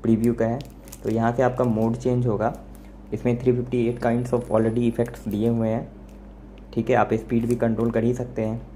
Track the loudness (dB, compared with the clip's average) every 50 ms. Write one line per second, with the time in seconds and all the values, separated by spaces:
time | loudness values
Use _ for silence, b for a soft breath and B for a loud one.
0 | 4 2 2 4 4 0 2 2 0 0 0 -4 -6 -12 -16 -18 -18 -18 -16 -8
1 | -4 -2 0 2 2 0 2 4 2 2 4 2 2 2 2 2 2 0 0 0
2 | 0 0 0 2 2 0 0 2 0 -2 -2 -4 -14 -18 B B B B B -20
3 | -10 -8 -8 -2 0 0 0 2 2 2 2 2 0 -2 0 0 0 0 0 0
4 | 0 2 2 2 0 0 0 -2 0 2 2 4 4 4 2 2 2 2 2 2
5 | -2 -2 -2 -8 -6 -4 -2 0 2 2 2 2 2 0 0 -2 -4 -8 -14 -18
6 | -18 -18 -18 -18 -18 -18 -18 -18 -18 -18 -18 -18 -18 -6 -4 -2 2 4 4 4
7 | 4 4 2 -2 0 0 0 0 2 2 2 2 2 2 2 2 0 2 2 2
8 | 2 2 0 0 -4 -6 -4 -4 -2 -2 -2 -6 -8 -14 -18